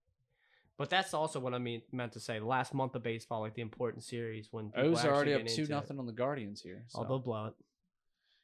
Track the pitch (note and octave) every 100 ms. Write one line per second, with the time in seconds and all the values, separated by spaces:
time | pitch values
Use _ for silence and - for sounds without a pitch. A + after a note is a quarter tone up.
0 | _ _ _ _ _ _ _ - C#3+ F#3
1 | F#3 D#3 D#3 D3 B2+ B2 A#2+ A#2 - B2+
2 | A#2+ A2+ - A2 A2 B2+ B2+ C#3 C3 B2+
3 | A#2 A2+ - A2+ A2 A2 A2+ - A#2+ A#2+
4 | - A#2+ A#2 A2 G#2 A2+ G#2+ A#2 D3 E3
5 | D3+ C#3+ C#3+ C#3 A2+ - D3+ D3 C#3 C#3
6 | A#2+ A2 C3 C#3+ G#2 G#2 - G2+ A#2 -
7 | A#2 C3 B2 A2 A2 - _ _ _ _
8 | _ _ _ _